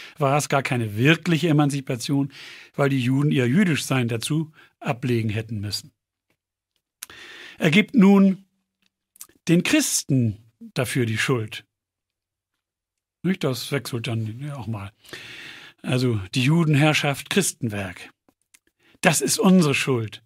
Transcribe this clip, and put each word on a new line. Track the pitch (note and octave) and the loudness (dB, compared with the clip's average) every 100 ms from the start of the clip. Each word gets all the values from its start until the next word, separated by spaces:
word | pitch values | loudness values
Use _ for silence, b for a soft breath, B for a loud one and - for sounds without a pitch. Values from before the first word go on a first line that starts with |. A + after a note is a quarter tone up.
| B - | B -2
war | C#3 D3 | 0 0
es | - | 0
gar | C#3 | -2
keine | - B2 A2 G#2 | 0 -2 -2 2
wirkliche | C3+ E3 F3 D#3+ E3+ | 2 4 2 0 2
Emanzipation, | D3+ D3 C#3 C3 A#2+ - C#3 C#3 B B B B - | 2 2 -2 -6 -6 -2 -2 -2 B B B B -2
weil | C#3 | 0
die | C3+ | 0
Juden | A#2+ C3+ D3 | 0 2 2
ihr | D3+ A#2+ | 2 2
Jüdischsein | D#3 F#3+ C3+ - C3 A#2 | 2 2 0 0 -2 0
dazu | A#2 - D3+ D#3 b b _ | -4 -4 -4 -4 b b _
ablegen | - A#2+ C3+ A#2 A2 | -6 -4 -2 -2 -2
hätten | G#2 A2 A2 | -4 -6 -8
müssen. | G2+ F#2+ - _ _ _ _ _ _ _ _ _ _ _ - B B B B B | -8 -8 -12 _ _ _ _ _ _ _ _ _ _ _ -20 B B B B B
Er | E3 | 2
gibt | E3+ - C4 | 4 4 6
nun | F#3+ G3 G3 F#3 - _ _ _ _ _ _ _ - _ - | 6 8 6 2 -8 _ _ _ _ _ _ _ -20 _ 0
den | E3+ | 2
Christen | - D4+ C4+ - - C3+ A#2 F#2+ _ _ A#3 - | 2 0 0 -4 -2 0 0 -4 _ _ -10 -6
dafür | A#2+ C#3+ A#2 | -4 -2 -2
die | A2 | -2
Schuld. | - B2+ G#2+ - - _ _ _ _ _ _ _ _ _ _ _ _ _ _ _ | -2 -2 -4 -12 -18 _ _ _ _ _ _ _ _ _ _ _ _ _ _ _
Nicht? | F3 F#3+ | -4 -2
Das | D3+ A#2+ - | -2 -4 -4
wechselt | C#3+ - A#2 B2 | -6 -6 -8 -6
dann, | A2+ A2 A#2 | -6 -6 -8
ja, | D3 C#3+ | -12 -10
auch | G#2+ | -10
mal. | G#2+ G2 - B B B B B B B B | -10 -12 -16 B B B B B B B B
Also | - B2+ B2+ A2 F#2+ C3+ | -4 0 0 -2 -4 0
die | |
Judenherrschaft, | B2+ E3 D#3 C#3+ D#3 D3 D3 C#3 - | 2 2 4 4 4 2 0 -4 -2
Christenwerk. | G3+ - - A#2 G2+ F#2+ F#2 - _ _ _ _ _ _ _ b b | 0 0 -2 -6 -6 -8 -12 -20 _ _ _ _ _ _ _ b b
Das | F3+ D3+ | 2 2
ist | F#3+ - | 0 2
unsere | G3 F#3 D#3 | 4 6 4
Schuld. | B2+ - B2 A2 - | 2 0 -2 -4 -10